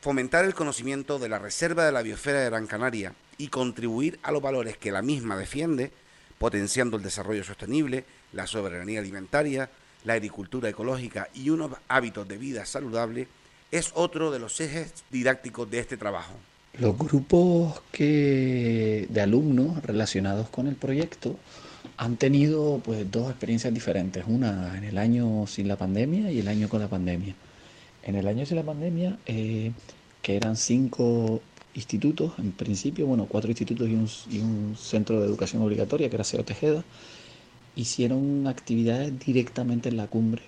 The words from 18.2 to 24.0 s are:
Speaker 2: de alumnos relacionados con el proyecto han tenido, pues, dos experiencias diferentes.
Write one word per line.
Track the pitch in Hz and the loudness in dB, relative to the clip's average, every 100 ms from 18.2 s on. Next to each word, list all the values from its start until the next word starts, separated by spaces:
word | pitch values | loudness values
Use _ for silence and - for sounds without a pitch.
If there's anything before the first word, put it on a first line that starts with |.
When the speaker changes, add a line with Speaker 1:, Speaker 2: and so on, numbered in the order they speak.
| 143 135 131 127 120 113 110 107 98 | 6 4 2 2 2 2 2 2 0
Speaker 2:
de | 110 | 2
alumnos | 101 117 151 127 139 160 | 4 6 6 4 4 0
relacionados | - 107 107 98 98 101 110 | -2 0 0 0 0 0 -2
con | - 131 | -2 -4
el | 135 | -2
proyecto | 131 135 165 - - - - - - - - - | -2 0 -2 -4 -6 -6 -12 -20 -20 -18 -18 -4
han | 117 120 | -2 2
tenido, | 139 139 147 156 151 139 - | 4 6 6 4 2 0 -2
pues, | 113 98 | -2 0
dos | 107 123 | -2 -2
experiencias | 127 - 117 127 | -4 0 0 2
diferentes. | 117 - 95 | -2 0 0